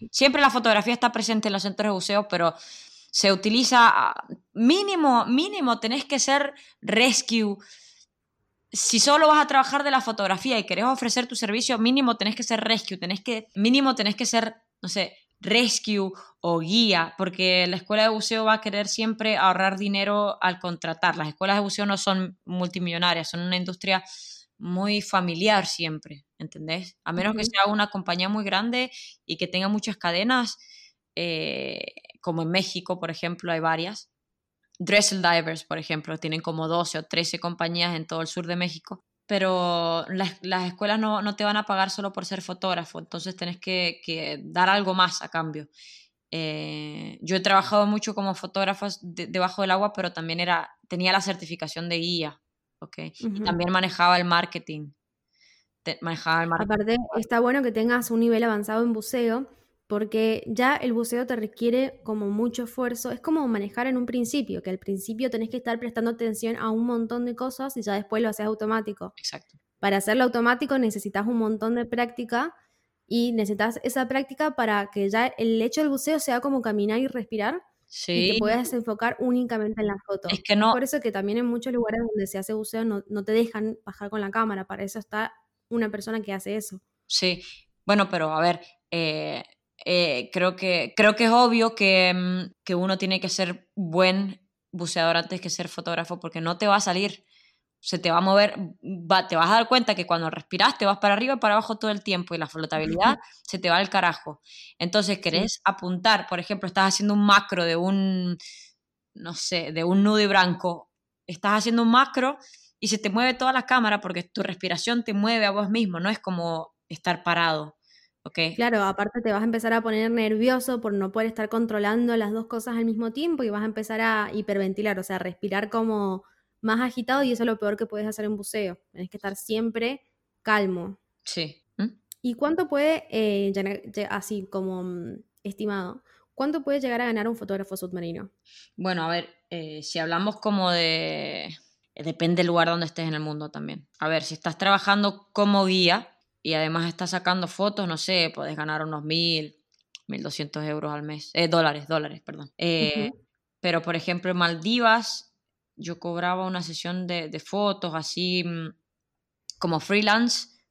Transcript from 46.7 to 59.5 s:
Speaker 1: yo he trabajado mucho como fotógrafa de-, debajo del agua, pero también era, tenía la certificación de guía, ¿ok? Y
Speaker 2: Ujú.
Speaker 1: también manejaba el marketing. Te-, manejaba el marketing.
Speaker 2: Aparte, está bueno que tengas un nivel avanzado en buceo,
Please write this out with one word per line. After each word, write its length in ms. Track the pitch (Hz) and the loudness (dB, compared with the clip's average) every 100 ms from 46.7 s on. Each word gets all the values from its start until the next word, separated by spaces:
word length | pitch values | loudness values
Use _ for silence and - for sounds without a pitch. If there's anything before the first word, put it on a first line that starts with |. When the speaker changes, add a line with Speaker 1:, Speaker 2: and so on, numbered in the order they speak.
| 151 151 151 160 - | -10 -10 -12 -14 -10
Speaker 1:
yo 140 | 165 185 | -2 0
he 40 | |
trabajado 440 | 196 196 - 208 208 | 4 4 6 4 4
mucho 300 | 208 220 208 | 2 -2 -4
como 180 | 196 180 | -4 -4
fotógrafa 520 | 185 196 190 196 202 185 | -6 -2 -2 -2 -6 -8
de-, 260 | 180 170 175 | -12 -10 -6
debajo 340 | 185 180 185 | 0 0 0
del 100 | 190 | 0
agua, 220 | 190 208 | 2 0
pero 200 | 202 180 | -2 -6
también 260 | 170 165 170 | -6 -6 -2
era, 320 | 175 170 - _ - | 0 0 -2 _ -10
tenía 240 | 175 185 | -2 2
la 100 | 190 | 2
certificación 680 | 190 185 156 170 156 165 170 | 2 -6 -6 -8 -8 -8 -4
de 80 | 170 | -2
guía, 420 | 170 175 151 - _ _ _ - | -2 -2 -4 -8 _ _ _ -20
¿ok? 180 | - - | -20 -14
Y 160 | 160 - 233 | -14 -8 -6
Speaker 2:
Ujú. 140 | 196 | -4
Speaker 1:
también 300 | 202 170 175 | -2 0 0
manejaba 460 | 185 185 - 175 180 | 0 0 2 4 4
el 80 | 175 | 4
marketing. 680 | 170 175 165 - 151 147 - _ _ _ _ _ _ _ _ | 2 0 -6 -10 -12 -12 -18 _ _ _ _ _ _ _ _
Te-, 160 | 165 - | -10 -6
manejaba 420 | 165 160 165 165 | -6 -4 0 2
el 60 | 170 | 2
marketing. 160 | 165 208 | 0 0
Speaker 2:
Aparte, 320 | 214 214 240 240 233 | 0 0 -2 -2 -4
está 220 | 220 233 | 0 2
bueno 240 | 240 277 | 4 2
que 80 | 247 | 0
tengas 400 | 214 226 240 233 | 0 2 2 2
un 80 | 226 | 2
nivel 240 | 233 226 | 4 4
avanzado 400 | 233 208 208 220 | 2 0 -2 0
en 100 | 240 | 0
buceo, 540 | 220 208 254 233 233 269 | 0 -2 -2 0 0 -4